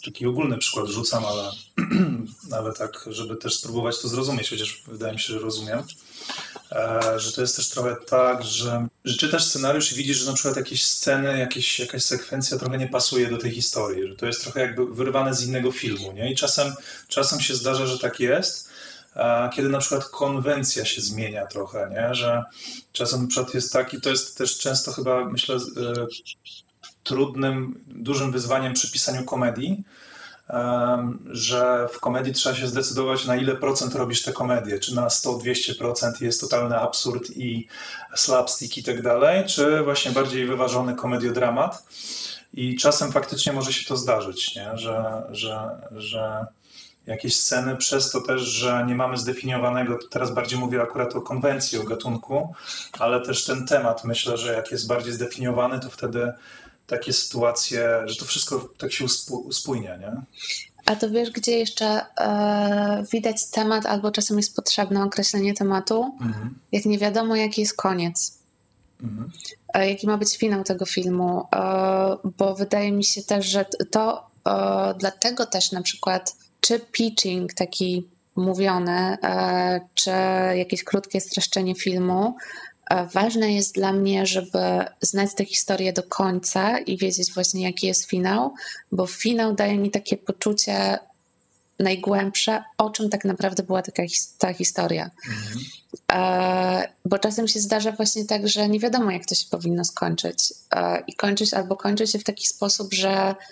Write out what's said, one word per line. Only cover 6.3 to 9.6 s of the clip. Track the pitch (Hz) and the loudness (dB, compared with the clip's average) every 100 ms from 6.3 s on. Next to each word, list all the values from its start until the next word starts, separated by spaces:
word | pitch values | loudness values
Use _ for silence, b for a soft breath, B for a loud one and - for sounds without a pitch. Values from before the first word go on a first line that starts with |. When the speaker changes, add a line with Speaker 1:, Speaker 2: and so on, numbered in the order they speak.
| B B B - | B B B -8
Speaker 1:
e, | 110 113 113 113 110 | -2 0 2 2 2
że | 107 | -2
to | - | -2
jest | 123 - | 0 0
też | - | -2
trochę | - 123 120 - | -2 -2 -4 2
tak, | 127 127 123 | 4 4 2
że, | 117 - 120 117 117 - 135 | -2 -2 0 0 -2 -4 -4
że | 127 | 0
czytasz | 151 170 135 | 2 4 2
scenariusz | 139 | 2